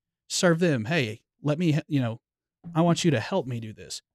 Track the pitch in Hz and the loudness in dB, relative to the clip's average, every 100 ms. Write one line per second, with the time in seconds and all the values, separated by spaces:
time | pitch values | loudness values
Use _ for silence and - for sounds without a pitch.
0 | _ _ - - 185 165 180 135 107 170 | _ _ -8 0 2 4 2 0 0 -2
1 | 117 110 _ _ 143 147 180 151 - 143 | -2 -6 _ _ -4 0 2 0 0 -2
2 | 120 113 _ _ _ _ 175 165 170 165 | -2 -4 _ _ _ _ -6 0 2 4
3 | 175 131 - 190 127 117 110 101 87 - | 2 2 0 -4 -4 -6 -8 -14 -14 -16
4 | _ | _